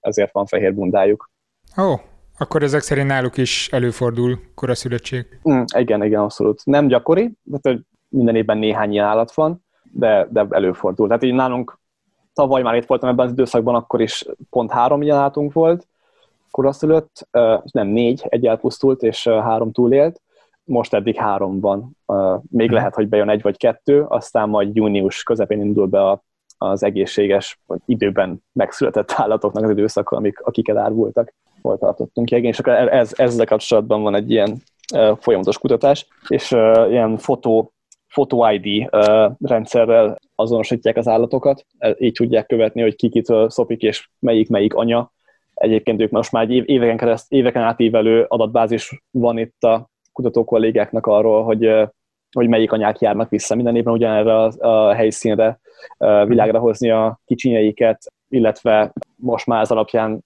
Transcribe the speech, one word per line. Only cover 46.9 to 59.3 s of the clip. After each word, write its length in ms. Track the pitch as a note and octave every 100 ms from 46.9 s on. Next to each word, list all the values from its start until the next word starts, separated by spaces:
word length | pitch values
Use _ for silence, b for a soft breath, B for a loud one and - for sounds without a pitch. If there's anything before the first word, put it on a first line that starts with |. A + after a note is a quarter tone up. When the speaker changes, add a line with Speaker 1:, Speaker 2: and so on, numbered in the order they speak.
| A2+
Speaker 1:
kereszt-, 360 | A#2+ A2+ -
éveken 300 | C#3 B2 A#2+
átívelő 640 | A2+ A#2 A#2 A2+ A2 A2+ A2+
adatbázis 760 | A#2+ A2 A#2 A2+ A2+ - - _
van 280 | C3 A#2 A#2
itt 240 | A2+ _
a 260 | A#2 A2+ B2 _ _
kutatókollégáknak 920 | - B2 A#2+ A2+ A2+ A2 G#2+ G#2 A#2 A2
arról, 380 | G#2 A2 G#2+
hogy, 200 | A2+ A2
ö, 200 | A2+ A2 G#2+ - _ _ _ B2+
hogy 120 | A#2+
melyik 240 | A2+ A2
anyák 260 | A2+ G#2+ G2+
járnak 300 | A2 G#2 A2+
vissza 240 | G#2 -
minden 220 | A#2 A#2+ A#2
évben 160 | A#2
ugyanerre 440 | A#2 A#2 G#2+ G#2+ A2
a, 160 | A2+ A2+
a 340 | A#2 A2 G#2+
helyszínre, 680 | A2 A2 - A#2 G#2+ A2 A#2 B B B -
ö, 260 | G#2+ G#2 G#2
világra 320 | A#2+ A2 A2+
hozni 320 | A#2 G#2+ A#2+
a 300 | A2 A2 A#2
kicsinyeiket, 800 | - A#2+ C3 A#2 G#2+ G#2 A#2 G#2+ - - _
illetve 640 | C3+ A2 G#2+ A#2+ G#2+ G#2+ - - _
most 300 | B2